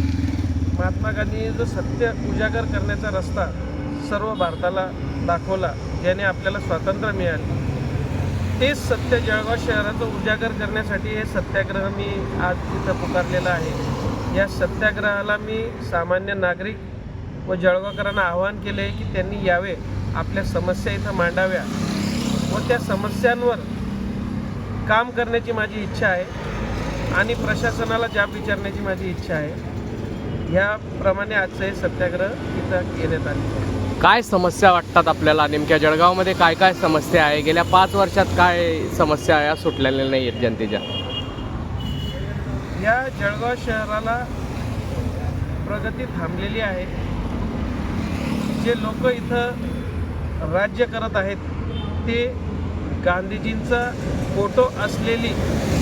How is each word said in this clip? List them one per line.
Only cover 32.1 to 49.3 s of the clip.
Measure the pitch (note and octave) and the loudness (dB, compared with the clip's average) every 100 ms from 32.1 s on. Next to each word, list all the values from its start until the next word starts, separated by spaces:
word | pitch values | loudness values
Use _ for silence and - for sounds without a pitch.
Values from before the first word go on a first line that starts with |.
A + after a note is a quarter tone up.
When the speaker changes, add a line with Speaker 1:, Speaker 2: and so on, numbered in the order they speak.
| F3 G3 C4+ - - | 0 -2 -4 -6 -4
Speaker 1:
इथं | - F3+ F3+ - | -2 -2 -2 -2
घेण्यात | - D#3+ D#3 | -2 0 -2
आले. | C#3 - - - - - - | -2 -2 -2 -2 0 -2 4
Speaker 2:
काय | E3+ A3+ | 6 6
समस्या | A3 F#3+ F3+ - G3 | 4 2 2 6 6
वाटतात | F3 E3+ F3 E3 | 6 6 4 4
आपल्याला | D3+ D3+ D3+ D3 | 4 4 6 4
नेमक्या | D3+ D3 D#3 | 2 4 6
जळगावमध्ये, | D3+ D#3 F3 F#3 F#3 | 6 6 6 6 2
काय | F3+ E3+ | 6 4
काय | D#3+ F#3+ | 8 6
समस्या | F3+ E3+ D#3 C3 E3+ | 6 4 4 4 6
आहे? | D3 D3+ | 6 4
गेल्या | D3 E3 | 4 4
पाच | E3 F#3 F#3+ | 6 6 6
वर्षात | G3+ F#3+ G3+ F#3 F3 | 6 4 4 2 6
काय | F3+ F3 E3+ D#3+ D3+ - | 6 6 2 0 -2 2
समस्या | D#3 D3 - D#3 | 2 4 4 4
या | D3 D#3 | 4 2
सुटलेल्या | D#3+ C#3+ C3+ C3+ C3+ | 0 2 2 2 2
नाही | C3+ B2 | 2 0
आहेत | A#2 | 0
जनतेच्या? | A#2+ A2+ G#2+ G2+ - - - - - - - - - - - - - - - - - B2 - F3 | 0 0 -2 -2 -2 -6 -6 -6 -6 -6 -6 -6 -4 -4 -4 -4 -4 -4 -4 -4 -4 -6 -6 -2
Speaker 1:
या | G#3 A#3+ C4 | 2 2 0
जळगाव | A#3 G3+ G#3+ A#3 B3 B3 | -2 -2 0 -2 -2 -2
शहराला | A3 G#3+ G#3+ A3 A#3+ A#3+ A3+ - - - - - - - - - - - - - | -2 -2 -2 -2 -2 -4 -6 -6 -4 -4 -4 -4 -4 -4 -2 -4 -2 -4 -4 -4
प्रगती | G#3 G#3+ A#3 B3+ - | -4 -4 -4 -6 -4
थांबलेली | D#3+ F3+ G3+ A3 | -4 -4 -4 -2
आहे. | G#3 F#3 F#3 - - - - - - - - - - - - - - - - - | -2 -2 -4 -4 -4 -4 -4 -4 -4 -4 -4 -4 -4 -4 -2 -2 -2 -2 -2 0
जे | A#3 A#3+ | 0 0
लोक | G#3+ G#3+ B3+ | -2 0 0
इथं | A#3+ - | 0 0